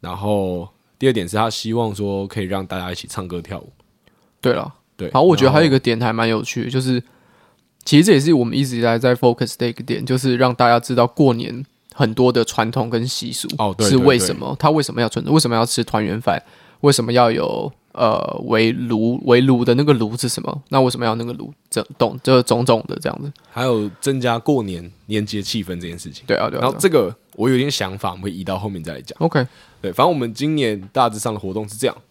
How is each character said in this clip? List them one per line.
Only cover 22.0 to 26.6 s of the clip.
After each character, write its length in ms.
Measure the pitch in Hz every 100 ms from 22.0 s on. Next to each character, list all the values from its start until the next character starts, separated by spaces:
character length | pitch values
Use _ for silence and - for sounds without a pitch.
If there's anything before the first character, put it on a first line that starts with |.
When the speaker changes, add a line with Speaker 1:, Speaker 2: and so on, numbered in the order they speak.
| 117 127
Speaker 2:
这 180 | - 131
种 220 | 123 120
种 180 | 127 113 -
的 80 | -
这 80 | -
样 140 | -
子。 80 | 143 - _
Speaker 1:
还 140 | -
有 260 | 131 117 104 87
增 200 | 139 135
加 180 | 123 117
过 240 | 113 139
年 280 | 104 87 87 _ -
年 200 | 107 104
节 160 | 107
气 200 | 98 117
氛 60 | 90 87
这 60 | 87
件 120 | 85
事 120 | 85
情。 140 | 69 -
Speaker 2:
对 100 | -
啊， 120 | 107
对 100 |
啊， 40 | -